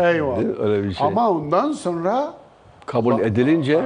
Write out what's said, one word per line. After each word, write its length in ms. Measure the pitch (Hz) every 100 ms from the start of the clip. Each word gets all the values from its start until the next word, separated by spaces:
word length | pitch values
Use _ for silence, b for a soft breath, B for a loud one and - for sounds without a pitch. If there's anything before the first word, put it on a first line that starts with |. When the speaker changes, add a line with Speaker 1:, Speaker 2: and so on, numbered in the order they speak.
Speaker 1:
Eyvallah. 360 | 175 165 143 117
Speaker 2:
Değil 100 | 117
mi? 80 | -
Öyle 240 | 107 104
bir 100 | 101
şey. 140 | 92 147
Speaker 1:
Ama 220 | 202 233
ondan 420 | 165 147 175 285
sonra 640 | 294 180 170 180 240 294 - - - - - -
Speaker 2:
Kabul 280 | 123 117
Speaker 1:
Ba-, 100 | 117 110
Speaker 2:
edilince 580 | 107 131 165 135 160